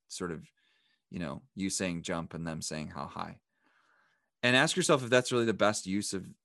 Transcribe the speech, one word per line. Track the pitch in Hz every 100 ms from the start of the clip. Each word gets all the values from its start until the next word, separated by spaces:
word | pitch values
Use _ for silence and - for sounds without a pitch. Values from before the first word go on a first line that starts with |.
| -
sort | - 90
of, | 78 - _ _ _ _ _ -
you | 90
know, | 80 69 -
you | - 95
saying | - 95 85
jump | 82 85 85
and | 80 82
them | 80
saying | - 78 76
how | 73 71
high? | 85 85 - _ _ _ _ _ _ _ _ _ _
And | 123 127
ask | 156 185
yourself | 175 147
if | 120
that's | 127 -
really | 123 113
the |
best | 98 104 107 92
use | 98 98
of | 95 - -